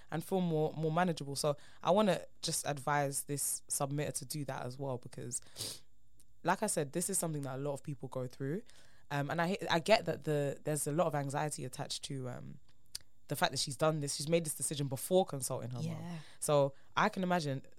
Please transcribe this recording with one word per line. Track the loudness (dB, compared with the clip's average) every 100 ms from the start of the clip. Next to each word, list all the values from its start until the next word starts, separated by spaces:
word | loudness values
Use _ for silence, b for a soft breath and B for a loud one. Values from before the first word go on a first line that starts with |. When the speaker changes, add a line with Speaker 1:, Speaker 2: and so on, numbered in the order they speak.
| b
Speaker 1:
and | -4
feel | 0 2
more, | 4 4 2 2
more | 2
manageable. | 4 4 2 -2 0
So | 2 0 b b
I | 4
wanna | 6 6 4 0 -6
just | -2 -2 -2
advise | -2 2 2 2 0 -2
this | -2 -2 -2 -2
submitter | -2 0 0 -2 -4
to | -6
do | -6 -4
that | -4 -6
as | -4
well, | -4 -4
because, | -6 -10 -6 -8 -8 B B B B -16 -16 -16 -16 -4
like | 0 2
I | 2
said, | 0 0
this | -2 0
is | 0
something | 0 -2
that | -4 -2
a |
lot | -2
of | -4
people | -6 -8 -6
go | -6 -6
through. | -4 -4 -4 -6 b b b b
Um, | -2 0
and | 2
I, | 2 0 2
I | 2
get | 6 4 4
that | -2 0
the, | 2 2 -2 -2
there's | 0 2
a |
lot | 2 2
of | 2
anxiety | 0 0 -2 -4
attached | -6 -6 -6 -6 -6
to, | -6 -6
um, | -8 -10 -12 -14 -16 -12 -12 -12 -10 -4
the | 2
fact | 2
that | 2
she's | -2 4
done | 4 4
this, | 0 -2
she's | 2
made | 2 2
this |
decision | -2 -2 0 -2
before | -2 4 6 6
consulting | 0 -2 -2 -4
her | -4
Speaker 2:
Yeah. | -4
Speaker 1:
mum. | -4 -6 -8 B B
So | 4 6 6 2 b 4
I | 4
can | 4
imagine | 4 4 4 0 -4